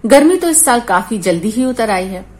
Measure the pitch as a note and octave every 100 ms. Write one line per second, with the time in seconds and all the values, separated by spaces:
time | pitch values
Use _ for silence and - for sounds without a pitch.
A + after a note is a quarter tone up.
0 | A3 C#4 D4+ F4+ E4+ D#4 - A#3+ A#3 F#3
1 | - A3 F3 E3+ F#3 A3 B3+ B3 A3+ F#3+
2 | F#3+ F#3 F#3